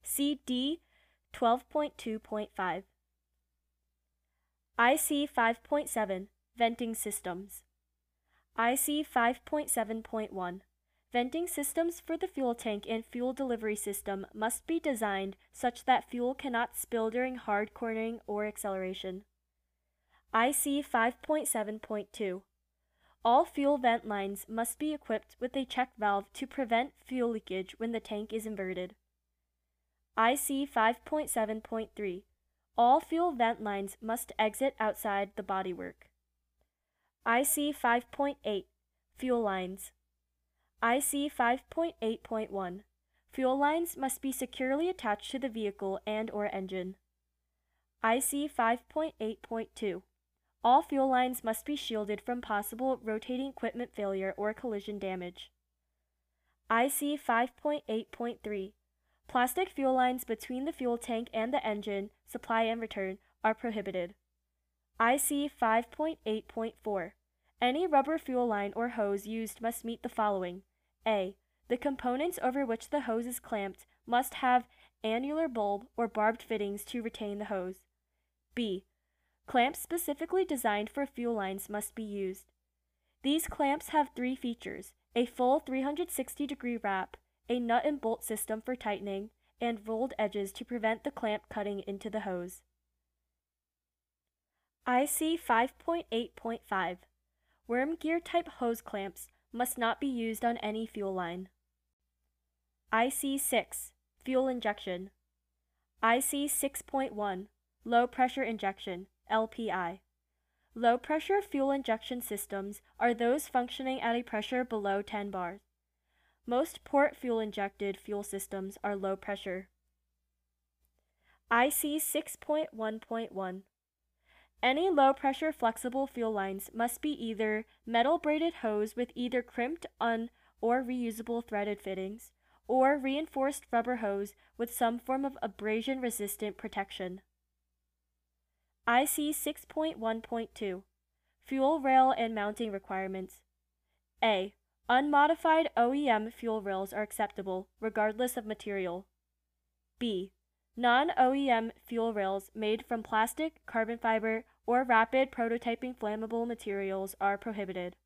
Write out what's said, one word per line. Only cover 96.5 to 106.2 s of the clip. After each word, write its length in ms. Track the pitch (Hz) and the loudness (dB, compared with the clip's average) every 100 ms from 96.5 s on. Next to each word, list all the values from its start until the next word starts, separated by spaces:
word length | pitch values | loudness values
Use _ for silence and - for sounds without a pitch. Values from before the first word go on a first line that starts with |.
| 226 | -8
five. 340 | - 196 180 180 _ _ _ _ _ _ - | -4 -2 -2 -6 _ _ _ _ _ _ -4
Worm 300 | 240 277 330 | -2 0 -2
gear 240 | 302 339 | -2 -2
type 280 | - 339 349 | 0 -2 -2
hose 320 | - 240 233 | -4 -2 -2
clamps 480 | - 202 196 - - _ _ | -6 -8 -8 -10 -20 _ _
must 240 | 233 247 - | -4 -4 0
not 240 | 233 - | -2 0
be 60 | 277 | -2
used 380 | 247 226 220 | -2 -2 0
on 140 | 202 233 | 0 0
any 280 | 214 220 226 | -4 -4 -6
fuel 260 | 214 196 | -4 -4
line. 360 | 185 170 180 190 _ _ _ _ _ _ _ _ _ _ _ _ _ _ | -2 -4 -6 -12 _ _ _ _ _ _ _ _ _ _ _ _ _ _
I 160 | 226 247 | 2 2
C 280 | - 277 277 | 0 -2 -2
six. 540 | - 233 - - - _ _ _ | 0 0 -2 -12 -14 _ _ _
Fuel 220 | - 262 262 | -2 0 0
injection. 640 | 247 226 208 - 180 190 _ _ _ _ _ _ _ _ _ | 0 -2 -4 -6 -6 -8 _ _ _ _ _ _ _ _ _
I 200 | 226 240 | 4 4